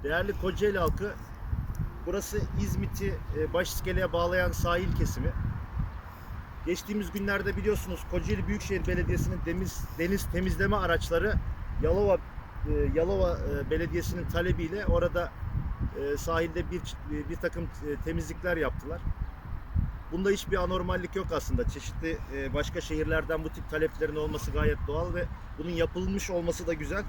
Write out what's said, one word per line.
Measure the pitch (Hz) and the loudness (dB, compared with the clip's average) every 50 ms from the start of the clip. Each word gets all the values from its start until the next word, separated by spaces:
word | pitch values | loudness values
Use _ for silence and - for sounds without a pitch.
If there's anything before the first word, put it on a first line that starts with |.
| - | 0
Değerli | 143 156 170 180 196 190 - | 2 2 2 2 2 0 0
Kocaeli | 175 190 180 - 196 208 202 190 | 0 -2 0 2 2 2 4 4
halkı, | 170 156 - - 101 104 92 - - - - - - - - - - - - - - - - - - | 2 2 2 2 0 -4 -6 -8 -10 -12 -10 -8 -4 -2 -2 -2 0 -2 -2 -2 -2 -4 -4 -6 -4
burası | 170 175 202 190 - - 208 - - - - | -2 -2 -2 -2 -2 -2 -2 -2 0 0 0
İzmit'i, | 202 190 - 185 202 196 - - 196 196 - - - - - 147 | 0 0 0 0 -2 -2 -2 -2 -2 -2 -2 -2 -4 -4 -2 -2
e, | 156 156 - | -2 0 2
Başiskele'ye | 170 185 - - - - 185 185 185 185 170 170 | 0 0 2 0 -2 0 0 2 2 2 2 2
bağlayan | 170 175 175 180 185 180 180 | 2 2 4 4 4 2 2
sahil | 175 - - 175 175 175 185 185 180 | 2 2 2 2 2 2 2 2 2
kesimi. | - - - - - - - - - - - - - - - - - - - - - - - - - - - - - - - - - - | 2 2 2 2 0 0 0 0 0 -2 -2 -2 -4 -6 -6 -2 -2 -2 -2 -4 -10 -12 -12 -14 -14 -12 -10 -10 -10 -10 -12 -12 -8 -2
Geçtiğimiz | 160 180 185 - - 208 208 202 170 | -2 -2 -2 -2 -4 -2 -2 -2 -2
günlerde | - 202 196 202 202 196 196 202 196 208 | -4 -2 0 0 0 2 0 0 0 0
biliyorsunuz | 190 208 208 - - 185 180 165 - - | 2 2 2 2 0 -2 -4 -6 -4 -2
Kocaeli | 175 180 170 175 208 190 185 170 | -2 0 2 2 0 0 2 0
Büyükşehir | 202 208 - - 196 185 - 180 | 0 -2 0 -2 -2 0 2 2
Belediyesi'nin | 180 175 175 175 175 165 - - 185 180 - | 2 2 2 2 4 4 4 2 0 0 -2
deniz, | 165 170 180 185 175 - - - - - - | -2 0 0 -2 -2 -2 -4 -6 -6 -2 -2
deniz | 165 175 196 196 - | 0 2 2 2 2
temizleme | - - 175 180 185 170 165 190 196 208 | 0 0 0 2 2 2 2 4 4 4
araçları | 208 185 170 170 160 - - 170 160 175 214 208 - - - - - - - - - - | 4 4 4 4 4 4 2 2 4 4 4 2 2 2 0 -4 -4 -4 -4 -2 0 2
Yalova, | 156 170 190 208 202 185 | 4 4 4 6 6 4
e, | 170 - - - - - - - - - - 151 147 147 135 135 | 4 2 -4 -10 -12 -12 -10 -8 -4 0 2 2 4 4 4 4
Yalova, | 160 165 180 196 196 185 175 170 151 | 4 4 4 4 4 4 4 4 2
e, | 135 135 143 143 139 131 | 0 0 0 0 0 0
Belediyesi'nin | 151 160 170 165 160 175 165 - - 175 165 | 0 0 0 2 0 0 0 0 -2 -2 -2
talebiyle | - - 170 175 185 175 - 170 156 175 208 208 | 0 2 2 4 4 2 2 0 -2 -2 0 2
orada, | - 170 170 165 175 - 175 175 - - - - - - - - - - - - - - - | 4 4 6 4 4 2 2 -2 -2 -4 -6 -6 -2 -2 -2 -2 -2 -2 -2 -2 -4 -2 -2
e, | 139 143 147 147 | -2 -2 -2 -2
sahilde | - 165 165 165 170 170 160 175 170 - | 0 0 2 2 2 2 0 -2 -2 -2
bir, | 175 175 | -2 -4
e, | - - - - - - 147 147 151 - | -4 -4 -8 -8 -6 -4 -4 -4 -2 -4
bir | 170 | -4
takım, | - - 170 - 170 170 | -2 -2 -2 -2 -2 -6
e, | - - - 147 147 147 143 - | -6 -6 -6 -4 -4 -4 -2 -2
temizlikler | 160 165 165 160 151 - - - 180 180 170 | -2 -2 -2 -2 -2 -6 -4 0 0 0 2
yaptılar. | 151 131 - - - 139 160 175 - - - - - - - - - - - - - - - - - - - - - - | 2 0 0 -2 -4 -6 -6 -4 -2 -4 -2 -2 -4 -6 -6 -10 -10 -6 -6 -6 -6 0 0 0 2 2 -2 -6 -8 -4
Bunda | 160 175 190 196 | -4 0 4 4
hiçbir | 196 196 - - 196 190 | 2 2 2 0 2 2
anormallik | 180 175 185 185 180 180 180 180 180 170 - | 2 2 2 0 0 0 0 0 -2 -2 -4
yok | 196 185 - 165 | -4 -2 0 0
aslında. | 147 - - 131 120 123 - | 0 0 2 2 2 2 2
Çeşitli, | - 143 - - - - - 160 160 147 - - 143 | 0 -2 -6 -6 -6 -4 -2 -2 -2 -2 -4 -6 -6
e, | 139 135 135 123 | -4 -4 -2 -2
başka | - - - - 175 | -2 -2 -2 -2 -6
şehirlerden | - - 160 156 156 156 160 160 156 - 160 160 160 | -4 -2 -2 -2 0 2 2 0 2 0 -2 -2 -2
bu | 160 | -4
tip | - - - - | -6 -8 -8 -4
taleplerin | 156 156 160 156 - - 156 151 147 | 0 0 0 0 0 0 -2 -2 0
olması | 151 151 151 151 147 - - | -2 -2 -2 -2 -2 -2 -2
gayet | 147 147 151 147 147 - - 143 | 0 4 4 4 4 2 -2 -2
doğal | 143 156 170 175 175 | 0 0 0 0 0
ve | 175 170 - - - - - - - | -2 -2 -4 -6 -8 -10 -12 -8 -6
bunun | 151 170 | -4 -4
yapılmış | 180 165 165 156 - 180 185 185 196 196 - - | 2 2 2 2 2 0 0 0 0 0 0 0
olması | 185 175 170 170 160 - 185 160 | -2 0 2 0 0 0 0 -2
da | 170 | -2
güzel. | 156 151 143 170 196 208 | -2 -2 -2 -2 -2 -4